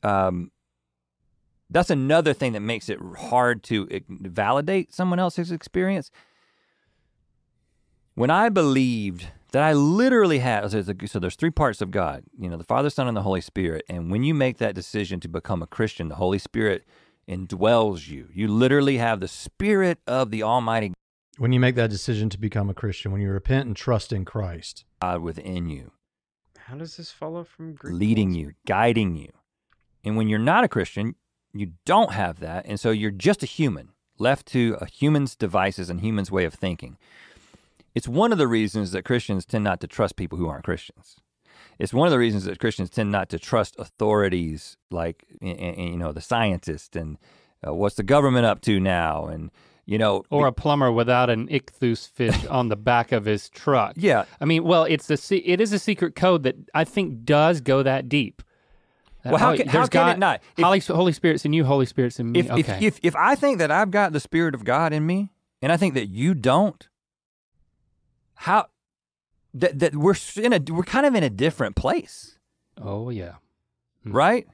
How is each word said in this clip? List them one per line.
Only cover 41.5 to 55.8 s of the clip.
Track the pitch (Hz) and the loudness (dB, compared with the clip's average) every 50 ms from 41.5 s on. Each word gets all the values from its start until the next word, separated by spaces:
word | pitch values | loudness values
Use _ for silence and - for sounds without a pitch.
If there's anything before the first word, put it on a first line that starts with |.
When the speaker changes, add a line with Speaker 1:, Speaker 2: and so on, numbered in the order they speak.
| _ _ - - _ _ | _ _ -20 -20 _ _
Speaker 1:
It's | - 127 - | -6 -2 0
one | 120 156 | 2 4
of | 175 156 | 4 4
the | 127 | 4
reasons | 120 117 107 101 92 | 4 4 2 0 -2
that | 95 95 - | -4 -8 -2
Christians | - 113 104 - 98 90 | -2 -2 -2 -2 -6 -6
tend | _ - 110 101 | _ -4 -2 0
not | 101 101 92 - | 0 -2 -2 -2
to | - 82 | -6 -10
trust | - - - 117 104 - - - | -6 -2 0 0 0 0 -4 -14
authorities | - - _ _ 110 104 107 104 101 98 90 90 85 80 78 76 - - - _ _ _ | -16 -16 _ _ 0 2 4 4 4 2 2 0 -2 -4 -6 -10 -12 -18 -20 _ _ _
like, | 80 82 82 85 82 _ _ _ _ - | -8 -6 -4 -6 -6 _ _ _ _ -12
y-, | - 95 87 - | -10 -10 -10 -8
y-, | - 87 85 | -8 -10 -8
y-, | 87 92 | -8 -8
you | 87 85 | -6 -6
know, | 85 85 78 76 | -6 -6 -6 -8
the | 78 | -10
scientist | 78 - 120 117 117 104 95 85 - - 78 73 - - _ | -8 -4 -2 0 0 0 0 -2 -4 -8 -10 -10 -10 -12 _
and, | - 82 78 78 - _ _ _ _ _ _ _ _ - | -10 -8 -8 -12 -14 _ _ _ _ _ _ _ _ -10
uh, | - 76 | -8 -4
what's | 85 101 101 - | -2 -2 -2 -2
the | - 110 | -2 0
government | 98 139 147 143 139 127 127 117 | 2 4 4 4 4 4 4 4
up | 110 107 - - | 4 2 0 0
to | - 107 98 | 0 2 2
now? | 92 95 92 87 85 80 76 78 78 | 2 2 2 0 0 -2 -2 -4 -6
And, | 78 80 78 80 69 _ _ _ _ _ _ _ | -8 -8 -10 -12 -14 _ _ _ _ _ _ _
you | - 104 107 | -4 -2 2
know, | 110 107 98 98 - _ | 2 2 2 0 -2 _
Speaker 4:
Or | - 143 147 | 0 2 2
Speaker 1:
be- | 135 | 2
Speaker 4:
a | 120 | 0
plumber | - - 151 147 143 139 127 117 | 0 0 0 2 4 4 2 4
without | 117 117 117 127 123 127 120 | 2 2 2 4 2 4 2
an | 117 110 120 - | 2 0 -2 -2
ichthus | 151 135 - - _ _ - 123 117 - - - | -4 -4 -4 -4 _ _ 0 0 0 0 -4 -14
fish | _ _ 123 113 113 - - | _ _ 0 2 2 0 0
Speaker 1:
<laughs> | - | -2
Speaker 4:
on | - 127 123 117 | -2 0 0 0
the | 107 | -2
back | 101 107 123 120 120 117 - - | -2 0 2 2 2 2 2 0
of | 117 104 | -2 0
his | 107 107 101 - - | 0 -2 -2 -2 -10
truck. | _ - - - 143 127 107 101 98 | _ -8 0 2 2 2 2 0 -2
Speaker 1:
Yeah. | 160 170 202 139 113 98 - - _ | -2 2 2 4 2 2 -2 -6 _
Speaker 4:
I | - | 0
mean, | 147 165 160 165 | 2 2 2 4
well, | 170 175 170 160 | 4 4 4 4
it's | - 160 143 - - | 4 2 -2 0 -2
the | 156 | -2
se-, | 139 - - 202 190 - | -2 0 0 -2 -2 2
it | 151 180 180 | 0 2 2
is | 220 220 208 | 2 0 0
a | |
secret | 202 | -2